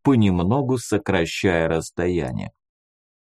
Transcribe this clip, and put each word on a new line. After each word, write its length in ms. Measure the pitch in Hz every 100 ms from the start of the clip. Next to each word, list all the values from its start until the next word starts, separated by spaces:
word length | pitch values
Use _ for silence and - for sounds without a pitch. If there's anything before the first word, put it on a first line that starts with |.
понемногу 760 | - 131 104 90 87 127 127 127
сокращая 880 | - 104 - 95 82 - 101 85 80
расстояние. 840 | 82 80 - 87 87 65 57 50 - _ _ _ _ _ _